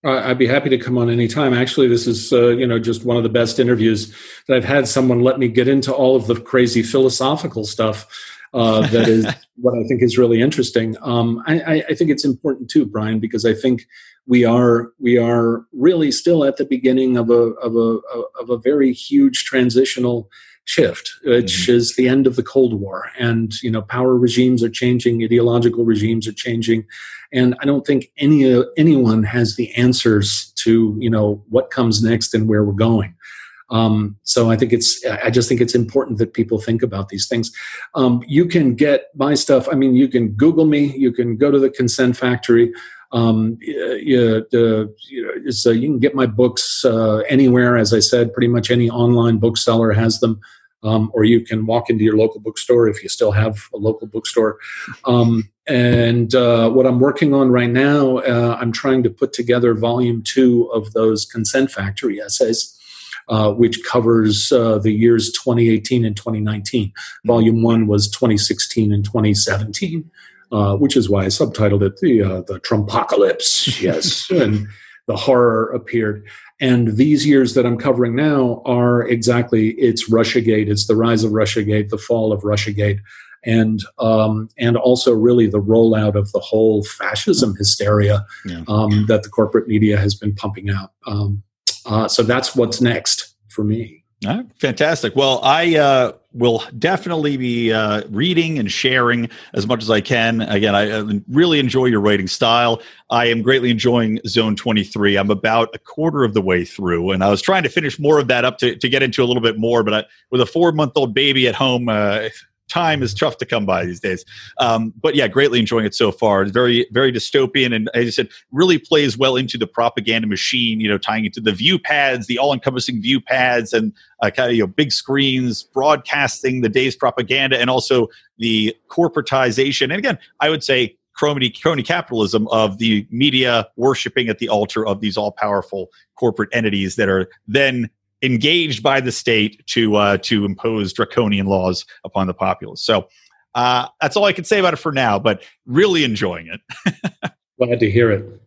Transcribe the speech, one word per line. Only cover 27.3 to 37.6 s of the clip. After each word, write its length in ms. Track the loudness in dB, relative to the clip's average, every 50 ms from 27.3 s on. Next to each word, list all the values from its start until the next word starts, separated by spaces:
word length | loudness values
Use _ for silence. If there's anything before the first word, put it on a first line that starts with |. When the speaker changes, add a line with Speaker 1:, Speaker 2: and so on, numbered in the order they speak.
Speaker 1:
And 240 | 0 2 2 2 2 0
I 60 | 0
don't 200 | 0 0 0 0
think 240 | 0 -2 -2 -2 _ _ -2
any, 340 | 2 4 4 6 6 4
uh, 120 | 4 4 2 0 0
anyone 460 | 2 4 4 4 4 4 2 2 2
has 320 | 0 0 0 -2 -2 -2 -2
the 180 | -6 -8 -6 -2
answers 760 | 2 2 2 2 2 2 2 2 2 2 0 -4 -6 -8 -10 _
to, 400 | -4 0 2 2 4 2 0 -2 -2
you 120 | -2 -2
know, 340 | 0 0 0 0 -2 -4 -8 _
what 200 | -2 -2 -2 -2
comes 320 | -4 -2 0 0 0 0
next 320 | 2 0 0 0 -2 -2 -2
and 140 | -2 0 2
where 160 | 2 2 2
we're 80 | 0
going. 420 | 0 0 2 2 2 0 0 -4 -8 _ -20 -20 -20 -20 -20 -20 -20 -20 -14 _
Um, 460 | -2 0 2 2 2 0 -2 -4 -8 _
so 280 | _ -2 0 2 2 2
I 60 | 2
think 160 | 2 2 2
it's, 320 | 2 0 0 -2 -2 -2 -6
I 260 | -6 -6 -4 -4 0
just 180 | 0 0 2 2
think 120 | 2 0
it's 140 | 0 2 2
important 440 | 0 0 2 0 -2 -2 -2 -2 -2
that 160 | -2 -2 _
people 260 | -4 -2 -2 -2 -4
think 220 | -2 -2 -2 -2
about 260 | -2 -4 -6 -8 -8 -8
these 200 | -8 -8 -6 -4
things. 240 | -4 -4 -4 -6 -10 -16